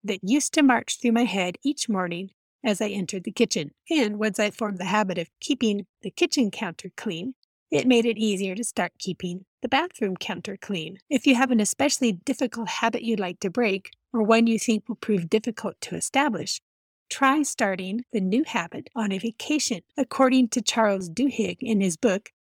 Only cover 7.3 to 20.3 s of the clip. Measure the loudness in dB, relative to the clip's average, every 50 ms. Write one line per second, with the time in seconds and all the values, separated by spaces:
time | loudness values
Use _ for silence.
7.3 | -10 -12 _ _ _ _ _ _ -2 2 4 4 4 6 4 2 0 0 0 0
8.3 | 0 -2 -2 -4 -4 -6 -6 -6 -4 -4 -4 -4 -6 -8 -8 -8 -6 -6 -6 -8
9.3 | -8 -8 -12 _ _ _ -4 0 0 0 0 -2 -4 -4 -4 -4 -4 -4 -6 -8
10.3 | -8 -8 -10 -10 -12 -12 -8 -8 -6 -6 -6 -8 -12 -16 _ -2 -2 2 4 4
11.3 | 4 4 4 4 4 2 2 2 0 0 0 0 0 2 0 0 0 0 -2 -4
12.3 | -2 -2 -2 -4 -4 -6 -6 -6 -4 0 0 0 0 -2 -2 -2 -2 -2 -2 -4
13.3 | -6 -4 -6 -4 0 0 2 2 0 -2 -4 -10 -18 _ _ _ -2 0 4 4
14.3 | 6 6 6 4 4 2 2 2 0 0 -2 -6 -10 -8 -2 0 0 0 2 2
15.3 | 0 0 0 -2 -6 -6 -6 -8 -8 -8 -10 -8 -6 -6 -6 -2 0 0 0 2
16.3 | 0 -2 -4 -6 -6 -8 -10 _ _ _ _ _ _ _ _ -12 -2 2 2 4
17.3 | 4 4 2 0 0 0 0 0 0 -2 -4 -6 -6 -6 -6 -4 -2 -2 0 2
18.3 | 2 2 0 0 -2 -4 -4 -4 -6 -12 -12 -10 -6 -4 -2 -2 -2 -2 -4 -6
19.3 | -6 -6 -4 -2 -2 0 0 -2 -4 -6 -8 _ _ -4 -4 -2 2 2 4 6